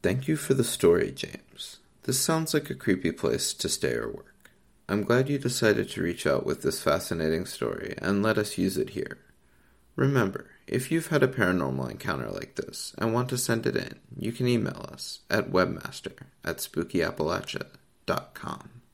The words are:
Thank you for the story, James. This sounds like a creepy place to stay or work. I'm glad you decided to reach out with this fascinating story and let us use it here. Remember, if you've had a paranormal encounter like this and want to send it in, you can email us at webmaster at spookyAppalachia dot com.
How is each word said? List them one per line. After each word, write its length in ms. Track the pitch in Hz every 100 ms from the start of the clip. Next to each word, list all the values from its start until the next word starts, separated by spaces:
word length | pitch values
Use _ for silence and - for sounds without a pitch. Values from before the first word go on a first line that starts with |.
Thank 260 | 90 127 131
you 80 | 156
for 160 | -
the 100 | 135
story, 500 | 117 - 85 87 -
James. 640 | - - - _ - - - _ _
This 180 | - 127
sounds 320 | - 160 160
like 160 | 151 -
a 60 |
creepy 360 | - - 90 82
place 440 | - 69 58 -
to 160 | - 90
stay 240 | - 69
or 160 | 60 57
work. 400 | - - _ - _ _ _ -
I'm 160 | 101
glad 280 | 98 120 135
you 80 | 143
decided 500 | 127 - 110 104 101
to 140 | -
reach 240 | 85 - 76
out 180 | 69
with 160 | - -
this 220 | - -
fascinating 640 | - 78 - 82 78 80 90
story 480 | - 60 - - -
and 260 | - 101
let 140 | 110 107
us 220 | 104 -
use 180 | 95 -
it 140 | -
here. 260 | - - - - _ _ _ _ _ _ -
Remember, 500 | 135 139 98 - - - -
if 240 | 131 131
you've 160 | 160 156
had 160 | 151
a 40 | 135
paranormal 640 | 131 92 92 69 65 64
encounter 400 | 55 - 71 55
like 240 | 50 -
this 400 | - - - - -
and 140 | 113
want 160 | 117 127
to 80 | 123
send 280 | - 113 117
it 80 |
in, 240 | - - - - -
you 140 | 110
can 160 | 117 123
email 400 | 120 104 - -
us 280 | - - - _
at 220 | 107 -
webmaster 760 | 90 90 - - - - - - _
at 140 | 85 85
spookyAppalachia 1080 | - - 85 87 80 - 78 90 - - - - _ _ -
dot 260 | - -
com. 500 | - - 73 - - _